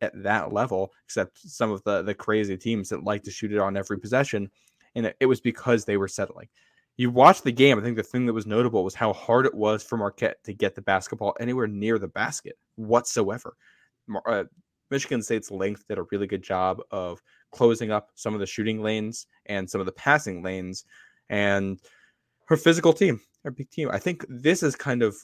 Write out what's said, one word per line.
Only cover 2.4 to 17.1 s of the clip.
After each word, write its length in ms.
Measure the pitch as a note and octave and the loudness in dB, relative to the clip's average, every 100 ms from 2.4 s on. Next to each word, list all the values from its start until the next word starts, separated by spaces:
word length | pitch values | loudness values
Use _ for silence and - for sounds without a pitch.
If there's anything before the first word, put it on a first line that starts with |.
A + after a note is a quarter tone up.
| G2+ F#2+ | 0 -4
teams 320 | A2+ A2+ G2 | -4 -4 -4
that 140 | E2 | -6
like 200 | F#2+ G#2 | -4 -6
to 80 | - | -8
shoot 200 | - G#2 | -10 -4
it 80 | G#2 | -2
on 180 | G2 G2 | 0 -2
every 220 | G2 G2+ | -6 -6
possession. 500 | G#2 B2+ C#3 G#2+ G2 _ _ _ _ A#2+ | -2 0 0 -2 -6 _ _ _ _ -6
And 120 | A2+ | -4
it, 100 | - | 2
it 60 | C3 | 2
was 140 | B2+ | 2
because 440 | B2 - B2+ A#2 G#2+ | 0 -2 2 0 2
they 120 | G2+ | -2
were 100 | G2 | -2
settling. 400 | - G2 - - _ _ _ _ - | -4 -8 -8 -20 _ _ _ _ -2
You 140 | B2 | 2
watch 320 | B2 C#3+ F#3+ | 8 10 10
the 80 | C3+ | 4
game, 280 | A#2 C#3 A#2 | 6 6 6
I 20 | |
think 160 | A2+ A2 | 2 -4
the 60 | |
thing 220 | G2+ B2 B2 | -4 -2 0
that 80 | |
was 120 | A2+ G#2 | -2 0
notable 380 | G#2+ B2 A2 | 0 2 2
was 120 | F#2 - | 0 0
how 180 | A2 | 0
hard 320 | G2 - A#2+ C3+ | 0 2 4 4
it 80 | |
was 300 | G#2 G#2+ G#2+ | 2 0 0
for 120 | - A#2 | -2 -4
Marquette 480 | G2+ - A#2 - | -4 -2 -4 -4
to 100 | - | -12
get 220 | G2+ G2+ - | -4 -4 -2
the 60 | |
basketball 540 | F#2+ F#2+ - A2+ G2+ - | 0 0 -2 -6 -4 -4
anywhere 280 | A#2+ B2+ G#2+ | -4 -2 -2
near 300 | G2+ G#2+ A2+ | -2 0 0
the 100 | F#2 | -2
basket 500 | G2 A2+ - - - _ - | -4 -4 -6 -12 -18 _ -12
whatsoever. 800 | G#2+ A#2 - B2 G2 G#2+ - - _ _ _ _ - | 0 2 2 -2 -2 -4 -10 -20 _ _ _ _ -10
Mar-, 200 | G2+ - | -6 -2
uh, 160 | G#2+ D#2+ _ _ _ - | -2 -4 _ _ _ -8
Michigan 320 | C#3 - B2 | -6 -4 -4
State's 300 | G#2 A2 - | -2 -4 -4
length 360 | G2 G2 G#2 - | -4 -4 -4 -8
did 100 | G2+ | -8
a 80 | E2+ | -4
really 160 | G2+ G2 | -4 -4
good 160 | F#2+ | -6
job 380 | - F#2 F#2 F#2 - | -4 0 0 -2 -6
of 300 | G2+ F2+ | -8 -6